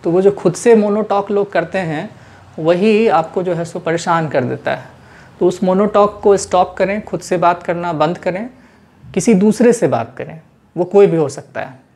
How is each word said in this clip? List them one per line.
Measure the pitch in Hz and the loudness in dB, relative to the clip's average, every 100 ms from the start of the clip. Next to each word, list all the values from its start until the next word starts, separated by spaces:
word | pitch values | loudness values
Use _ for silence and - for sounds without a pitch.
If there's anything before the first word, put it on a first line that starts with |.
तो | 190 | 0
वो | 175 | 2
जो | 190 | 2
खुद | 196 - | 2 -2
से | - 240 220 | 0 4 4
मोनोटॉक | 208 208 214 - 202 | 4 -2 0 -2 0
लोग | 202 202 | -2 0
करते | 180 165 190 | -2 -2 -6
हैं, | 170 151 208 - - - - - | -4 -6 -8 -16 -20 -20 -20 -4
वही | 160 175 214 214 226 | 0 2 2 2 2
आपको | 160 160 - | 2 0 -4
जो | 185 | -4
है | 170 170 | -4 -6
सो | 190 | -8
परेशान | 170 170 175 165 156 | -4 -4 -2 -2 0
कर | 139 | -2
देता | 127 131 - 135 | -4 -4 -6 -6
है। | - - - - - - | -10 -20 -20 -20 -20 -2
तो | 175 | 0
उस | 180 | 0
मोनोटॉक | 190 185 208 208 202 - | 0 2 2 2 2 2
को | 208 190 | 2 2
स्टॉप | - 185 180 - | 2 0 0 0
करें, | 185 208 208 | -2 -2 -6
खुद | 170 | -10
से | - 180 | -4 0
बात | 170 175 | 2 0
करना | - 170 175 | -4 -6 -4
बंद | 160 151 175 | -2 -2 -2
करें, | - 180 240 - _ _ _ _ - | -6 -6 -10 -16 _ _ _ _ -8
किसी | - - | -4 2
दूसरे | 202 214 208 240 | 4 4 4 2
से | 233 156 | 2 0
बात | 123 113 - | -2 -4 -12
करें, | 151 160 _ _ _ 165 | -14 -16 _ _ _ -6
वो | 180 | 0
कोई | 202 196 | 4 4
भी | 165 | 4
हो | 143 | -2
सकता | - - - | -4 -12 -12
है। | 120 131 _ | -12 -16 _